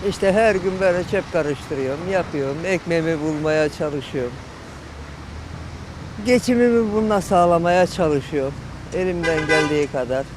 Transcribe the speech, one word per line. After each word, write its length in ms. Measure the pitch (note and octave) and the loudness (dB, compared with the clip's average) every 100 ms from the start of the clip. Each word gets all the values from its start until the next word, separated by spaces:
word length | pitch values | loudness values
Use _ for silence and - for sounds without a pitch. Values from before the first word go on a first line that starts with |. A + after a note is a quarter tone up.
| G3 | -2
İşte 240 | F#3 G3 | 0 2
her 220 | G3 A3+ F#3+ | 4 4 2
gün 240 | F#3 F#3 | -2 2
böyle 240 | F#3+ F3 | 2 2
çöp 300 | F3+ G3+ - | 0 -4 0
karıştırıyorum, 800 | E3+ D3 C#3 - C#3+ C3 C#3+ F3+ | -2 0 -4 -6 -4 -2 -4 -2
yapıyorum, 460 | F#3+ E3 D3+ C3+ C#3+ F3+ | -2 -2 -4 -4 -4 -2
ekmeğimi 560 | F#3 E3+ E3 D#3+ D#3+ | -2 0 0 0 0
bulmaya 480 | D#3 D3+ D#3 D#3 D3+ | -2 -2 0 2 0
çalışıyorum. 640 | - D#3 C#3+ C3 C#3+ B2 C3 - - - - - - - - - - - - - - - - - - G#3 | -2 -4 -4 -6 -4 -4 -8 -16 -16 -16 -16 -16 -16 -14 -14 -14 -14 -12 -12 -12 -14 -14 -14 -12 -4 2
Geçimimi 680 | B3 - A#3+ A#3+ A#3 A3 | 4 4 4 6 4 2
bununla 280 | G#3+ A3 G3+ | 2 2 2
sağlamaya 680 | - F#3 F3 E3+ E3+ F3+ F3+ | 4 6 6 6 4 4 4
çalışıyorum, 680 | - D#3+ C#3+ - D3 C3+ C#3+ - - - | 2 2 0 0 -4 -2 -6 -12 -14 -8
elimden 540 | E3+ F#3 F3 E3 D#3 D3+ | -2 -2 0 0 0 2
geldiği 400 | D#3 D3+ D3+ C#3+ | 2 2 0 0
kadar. 380 | C3+ A#2+ C3 C#3 | -2 -2 -4 -4